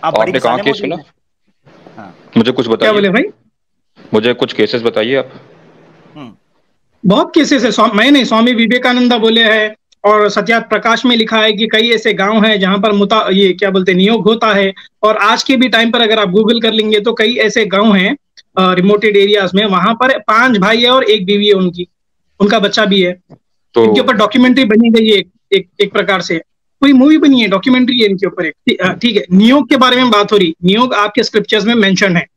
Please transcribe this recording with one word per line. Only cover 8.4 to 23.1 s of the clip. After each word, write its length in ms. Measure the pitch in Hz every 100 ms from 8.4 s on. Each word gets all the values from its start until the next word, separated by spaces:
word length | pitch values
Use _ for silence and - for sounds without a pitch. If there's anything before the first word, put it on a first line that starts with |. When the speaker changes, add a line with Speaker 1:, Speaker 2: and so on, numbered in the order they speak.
| 240
Speaker 3:
विवेकानंदा 680 | 233 226 247 247 247 247 233
बोले 260 | 226 226
हैं, 320 | 226 220 214 214 _ _
और 240 | 202 214 208
सत्यार्थ 400 | 208 196 226 226
प्रकाश 360 | 214 233 226
में 120 | 254 240
लिखा 220 | 220 220
है 140 | 220
कि 140 | 202 220
कई 240 | 214 233
ऐसे 240 | 226 220
गांव 300 | 190 196 220
हैं 160 | 220 208
जहां 200 | 185 196
पर 120 | 214
मुता-, 400 | 202 202 220 -
ये 200 | 190 196
क्या 180 | 180 202
बोलते 220 | 190 185
हैं, 40 | 180
नियोग 280 | 190 226
होता 300 | 190 226 226
है। 200 | 202 196 190 - _
और 140 | 214 214
आज 260 | 202 233
के 140 | - 262
भी 120 | 254
time 220 | 226 226
पर 100 | 240
अगर 180 | 226 220
आप 100 | 202
Google 340 | 185 214 233
कर 100 | 226
लेंगे 280 | 220 214 214
तो 140 | 220
कई 220 | 208 220 240
ऐसे 300 | 220 220 202
गांव 280 | 190 220
हैं, 220 | 196 190 285 _ _ _ -
अ, 160 | 185
remoted 420 | 180 185 208 220 202
areas 380 | 202 208 185
में, 100 | 185
वहां 300 | 214 190 196
पर 240 | 226 254 269
पांच 400 | - 214 254 214
भाई 240 | 190 233
है 80 | 240
और 140 | 262
एक 220 | 233 214 185
बीवी 200 | 208 208
है 60 |
उनकी, 360 | 190 185 175 180 _ _ _ _ _
उनका 180 | 202 226
बच्चा 260 | 196 214
भी 180 | 208 196
है। 180 | 180